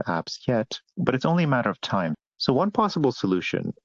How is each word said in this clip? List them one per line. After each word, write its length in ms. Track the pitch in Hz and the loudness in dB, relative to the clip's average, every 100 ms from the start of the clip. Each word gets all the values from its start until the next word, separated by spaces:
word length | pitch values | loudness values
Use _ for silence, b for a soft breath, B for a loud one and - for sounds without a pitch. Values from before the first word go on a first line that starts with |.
| - | -2
apps 300 | 85 - - - | -4 -4 -6 0
yet, 320 | 120 107 - - - | 0 -2 -8 -12 -4
but 180 | - 127 | -2 0
it's 100 | 160 | 2
only 200 | 170 160 | 2 2
a 20 | |
matter 240 | 131 110 | 2 0
of 100 | 92 | -4
time. 320 | - 101 85 78 _ _ | -2 -2 -2 -4 _ _
So 140 | - | 0
one 160 | 131 202 | 2 2
possible 420 | 202 208 175 139 | 2 0 2 0
solution 640 | 117 98 92 - - - - | 0 0 0 0 -4 -4 -8